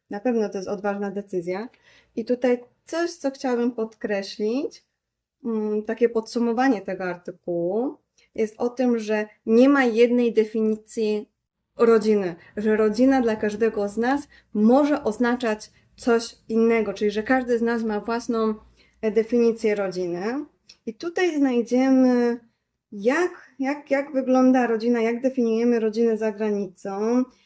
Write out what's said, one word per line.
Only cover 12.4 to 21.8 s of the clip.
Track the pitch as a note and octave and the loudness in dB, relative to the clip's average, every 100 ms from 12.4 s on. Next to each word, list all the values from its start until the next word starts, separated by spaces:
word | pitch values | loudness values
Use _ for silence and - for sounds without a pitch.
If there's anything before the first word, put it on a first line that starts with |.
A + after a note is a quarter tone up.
| - - | -12 -4
że | G#3+ G#3+ | 0 2
rodzina | G#3+ G3+ C4 C4+ | 2 4 4 4
dla | A#3 G#3+ | 2 0
każdego | G#3+ G#3 A3+ G#3+ G3+ | -4 0 -2 0 -4
z | G#3+ | -2
nas | A#3 C#4+ - - _ | -2 -2 -4 -18 _
może | G#3 G#3+ C4 D4 D4 | 2 6 6 4 0
oznaczać | A3+ G#3 A#3+ A#3+ A#3 G#3+ - _ _ - | -2 0 0 0 -4 -6 -10 _ _ -6
coś | - A#3 A#3 - - | 0 0 -2 -12 -4
innego, | A3+ A3+ A3+ G#3 | 2 2 2 0
czyli | F#3+ G#3 | -2 -2
że | G3+ | -2
każdy | G#3+ C4 A#3+ A#3 | 0 0 0 -2
z | |
nas | A#3 A#3 | 0 -2
ma | A3+ G#3 | -4 -4
własną, | G3+ A#3 B3 A3+ A3 G#3+ - _ _ _ | -4 -6 -4 -2 -2 -4 -10 _ _ _
e, | A3 | -2
definicję | A3+ A3 A#3+ A#3 A3+ A3 | 0 0 2 2 2 -2
rodziny. | G3+ G3 F3+ F3+ F3 G3+ C4+ D4 _ _ _ - | -2 -2 -4 -6 -4 -6 -6 -10 _ _ _ -14
I | |
tutaj | A3 E4+ E4+ F4+ D4+ | -10 -6 -2 0 2
znajdziemy, | C4+ A#3+ A#3 B3 | 0 0 0 2